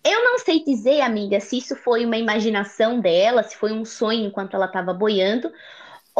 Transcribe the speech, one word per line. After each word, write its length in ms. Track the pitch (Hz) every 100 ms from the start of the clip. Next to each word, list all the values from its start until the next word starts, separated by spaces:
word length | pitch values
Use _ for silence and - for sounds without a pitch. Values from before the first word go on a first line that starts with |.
Eu 220 | 294 427
não 160 | 480 480
sei 240 | 415 320
dizer, 380 | 311 240 226 294
amiga, 400 | 254 214 196 196
se 160 | 233 254
isso 180 | - 269
foi 300 | - 233 240
uma 120 | 226
imaginação 840 | 226 214 214 208 202 - 226 240
dela, 420 | 185 170 208 247
se 140 | 214 -
foi 160 | 214
um 100 | 220
sonho 440 | 220 - 214 226 208
enquanto 260 | 202 190
ela 140 | 196 185
tava 240 | 185 180
boiando, 580 | 180 214 202 190 240 330 - - - - - _